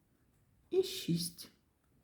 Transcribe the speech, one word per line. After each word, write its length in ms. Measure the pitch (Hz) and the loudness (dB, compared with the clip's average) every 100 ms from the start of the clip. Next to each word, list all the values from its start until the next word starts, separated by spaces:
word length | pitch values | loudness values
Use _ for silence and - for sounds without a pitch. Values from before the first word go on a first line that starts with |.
| _ _ _ _ _ _ - | _ _ _ _ _ _ -2
і 140 | 359 | 2
шість. 680 | - - - 170 - - - - _ _ _ _ | 2 0 0 0 -2 -8 -18 -20 _ _ _ _